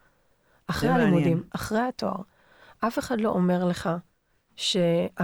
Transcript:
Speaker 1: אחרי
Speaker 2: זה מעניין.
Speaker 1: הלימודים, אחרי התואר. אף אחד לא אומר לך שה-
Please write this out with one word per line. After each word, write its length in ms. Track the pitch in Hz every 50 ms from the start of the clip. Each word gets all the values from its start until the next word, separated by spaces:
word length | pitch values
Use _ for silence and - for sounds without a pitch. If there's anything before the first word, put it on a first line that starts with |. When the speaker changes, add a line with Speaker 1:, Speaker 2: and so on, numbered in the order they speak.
| _ _ _ _ _ _ _ _ _ _ _ _ _
Speaker 1:
אחרי 220 | - 165 - - 240
Speaker 2:
זה 60 | 262
מעניין. 180 | 247 226 196 175
Speaker 1:
הלימודים, 300 | 170 143 - 165 180 - - -
אחרי 240 | - - - 214 220
התואר. 340 | 247 254 - - - 190 190 185 196 - _ _ _ _ _ _ - - - _
אף 200 | - 233 - 294
אחד 220 | - - 247 208
לא 80 | 220 -
אומר 360 | - 180 180 180 180 180 185
לך 240 | 175 175 - - 175 170 175 - _ _ _ _ _ _ _ _ _ _
שה- 520 | - - - - 180 175 170 170 170 185 180 - -